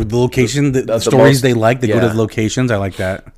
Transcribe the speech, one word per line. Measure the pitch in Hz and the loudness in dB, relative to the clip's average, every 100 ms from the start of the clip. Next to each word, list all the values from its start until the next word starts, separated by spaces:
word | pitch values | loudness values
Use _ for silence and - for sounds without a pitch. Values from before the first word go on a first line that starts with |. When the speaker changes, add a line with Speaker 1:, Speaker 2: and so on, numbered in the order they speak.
Speaker 1:
the | 110 120 | -2 0
location, | 123 131 120 143 143 | 0 0 -2 0 0
the, | 131 | -2
Speaker 2:
The, | 110 | -2
Speaker 1:
the | 110 | -2
Speaker 2:
the | |
Speaker 1:
stories | 117 135 120 135 | 2 4 4 4
Speaker 2:
most | |
Speaker 1:
they | 131 | 2
like. | 117 110 127 | 2 2 0
They | 120 | 0
go | 107 | 0
to | 117 | 0
Speaker 2:
yeah. | |
Speaker 1:
the | 110 | 0
locations. | 110 - 107 - 127 | -2 -2 -2 -2 -2
I | 104 | -2
like | 98 - | -4 -6
that. | 92 95 - | -6 -6 -12